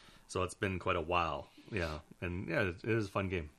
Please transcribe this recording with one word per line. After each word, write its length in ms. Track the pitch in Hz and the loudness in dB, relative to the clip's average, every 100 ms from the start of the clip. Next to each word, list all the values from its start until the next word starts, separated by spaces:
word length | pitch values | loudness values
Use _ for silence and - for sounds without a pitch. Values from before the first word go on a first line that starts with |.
| - - - | -20 -20 -6
So 140 | 92 | -2
it's 120 | 92 | -2
been 240 | - 101 92 | 0 0 0
quite 180 | 98 87 | 0 0
a 40 | |
while. 480 | 80 87 82 71 - - - | 2 2 2 0 -6 -16 -6
Yeah, 300 | 104 82 76 - - | -2 0 -2 -10 -6
and 280 | 90 87 113 | -4 -4 -2
yeah, 140 | 160 | 0
it, 140 | 98 92 | 0 0
it 60 | 117 | 0
is 160 | 110 101 | 2 2
a 40 | |
fun 180 | 107 98 | -2 0
game. 220 | 92 76 | -2 -4